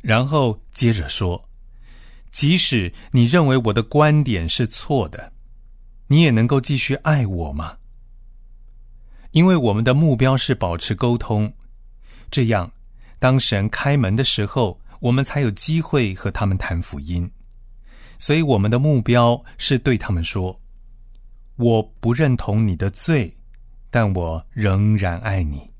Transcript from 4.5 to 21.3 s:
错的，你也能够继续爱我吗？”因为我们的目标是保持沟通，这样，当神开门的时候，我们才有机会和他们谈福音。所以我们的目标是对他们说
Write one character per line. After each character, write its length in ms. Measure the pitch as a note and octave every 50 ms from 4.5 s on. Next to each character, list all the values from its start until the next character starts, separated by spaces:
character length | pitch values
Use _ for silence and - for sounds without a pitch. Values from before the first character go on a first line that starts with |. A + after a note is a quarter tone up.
| - - B2+
错 420 | G#2+ - - - - D3+ C3 F#2+ D2+
的， 240 | - - - - - - - - - - - - - - - - - - -
你 140 | - C#3 D#3
也 80 | E3+ D3+
能 180 | A#2+ A2 A#2
够 140 | A#2+ C#3+ C3+
继 160 | C3 - D3
续 160 | B2+ - - C3+
爱 300 | C3+ - D#3+ D3+ C#3+ B2
我 260 | G2 F#2 E2+ E2 D2+
吗？” 240 | C#2 D2 D#2 E2 - - - - - - - - - - - - - - - - - - - - - - - - - - - - - - - -
因 140 | - D3+ E3+
为 100 | F#3 F#3
我 180 | E3 B2+ A2 G2+
们 100 | G#2 A#2
的 100 | B2+ B2+
目 220 | C#3 E3 D#3+ C3
标 220 | A2 C3 C3 C3+
是 180 | C3 - - B2+
保 220 | - - F2 E2+
持 180 | E2 - - A2+
沟 220 | F2+ - A#2+ A#2+
通， 340 | A#2 - - A2 G#2+ G#2+ G#2+ - - - - - - - - - - - - - - - -
这 140 | - C#3+ B2
样， 260 | A2+ A2+ G2 F2 - - - - - - - - - - -
当 180 | - B2+ C3
神 300 | C3+ - - - G2 G2 G#2+
开 280 | - - - C#3+ C#3+
门 180 | C#3+ B2 F#2 G2+
的 80 | A#2 C3+
时 220 | - - - G#2
候， 340 | G2+ - C3+ A#2 F#2+ F2 - - - - -
我 100 | - -
们 120 | B2+ C3 C#3
才 180 | - - C#3+
有 100 | C#3+ A2+
机 300 | G2 F#2 - - D#3 E3
会 340 | D#3 - - C#3+ A#2+ G2+ F#2+
和 160 | - - A2
他 140 | - - G#2+
们 120 | G2 F#2+
谈 240 | F#2 - - F2 E2+
福 180 | E2+ - - C#2+
音。 300 | C#2+ D2+ F2 F2 E2+ F#2 - - - - - - - - - - - - - - - - -
所 180 | - - - C#3+
以 60 | D#3+
我 160 | E3 C#3+ B2+
们 140 | G#2 G2 G#2+
的 80 | A#2 B2
目 220 | C#3 D#3 D3 B2+
标 400 | A2 - A#2+ A#2+ A#2+ A#2+ A#2+ - - - -
是 200 | - - - C#3+
对 200 | B2 - D3 B2+
他 140 | G#2 - -
们 120 | G2 E2+ E2
说 340 | - - G#2 F#2 F#2 F#2 - - - - - - - - - - - - - - -